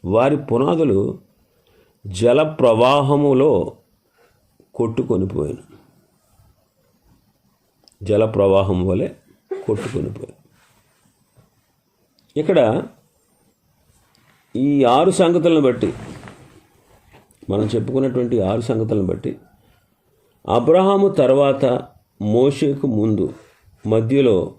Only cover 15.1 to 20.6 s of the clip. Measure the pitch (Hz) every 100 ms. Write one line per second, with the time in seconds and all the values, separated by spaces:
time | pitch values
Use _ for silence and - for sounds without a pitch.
15.1 | 180 175 175 165 160 135 120 - - -
16.1 | - - - - - _ _ _ _ _
17.1 | _ _ _ - 98 107 113 110 131 131
18.1 | 127 123 117 95 113 113 113 110 107 92
19.1 | 90 - - - _ _ _ _ _ _
20.1 | _ _ _ - 113